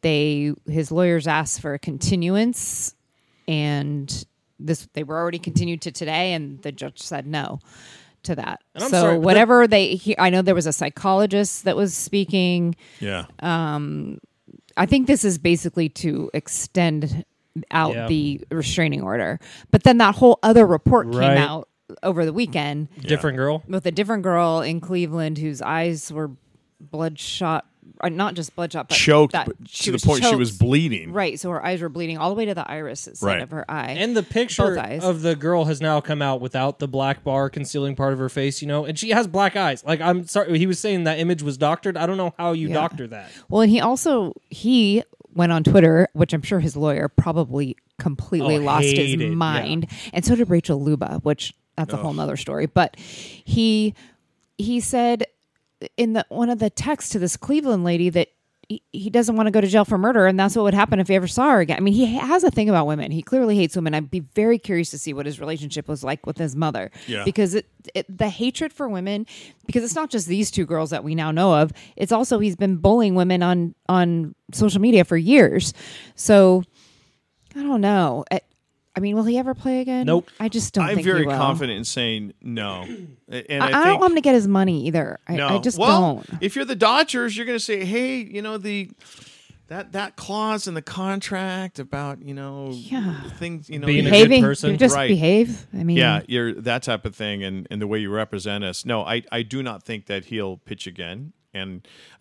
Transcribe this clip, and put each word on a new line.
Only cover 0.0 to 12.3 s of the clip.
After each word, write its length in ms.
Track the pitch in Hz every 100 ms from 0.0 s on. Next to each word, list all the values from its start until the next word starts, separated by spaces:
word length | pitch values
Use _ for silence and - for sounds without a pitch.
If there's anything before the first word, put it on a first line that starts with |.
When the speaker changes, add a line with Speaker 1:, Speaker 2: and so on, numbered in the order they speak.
Speaker 1:
they, 500 | 160 147 151 147 147 - -
his 240 | 156 143
lawyers 340 | 160 180 165 151
asked 360 | 151 151 -
for 100 | 151
a 60 | 143
continuance, 1160 | - 139 - 185 170 202 233 - - - - - _ _ _ _ -
and 800 | 151 147 143 143 147 139 - - _ _ -
this, 280 | 151 156 -
they 100 | 147
were 140 | 147 160
already 220 | 170 170
continued 420 | 175 - 170 165
to 100 | 170
today, 400 | - 156 160 185
and 260 | 165 143 135
the 100 | 147
judge 260 | 135 139 -
said 260 | - 143 139
no 340 | 151 - - - - - - _ _
to 100 | -
that. 260 | 147 - - _
Speaker 2:
And 100 | 160
I'm 60 | 254
Speaker 1:
So 100 | 180
Speaker 2:
sorry, 140 | 170 170
but 60 |
Speaker 1:
whatever 440 | 180 202 233 247 233
they, 280 | 208 170 180
he, 220 | 214 -
I 100 | 185
know 120 | 185
there 120 | 185
was 120 | 180 156
a 60 |
psychologist 920 | - 143 - 196 190 208 202 208 -
that 120 | 190 -
was 180 | 202 -
speaking. 800 | - 202 170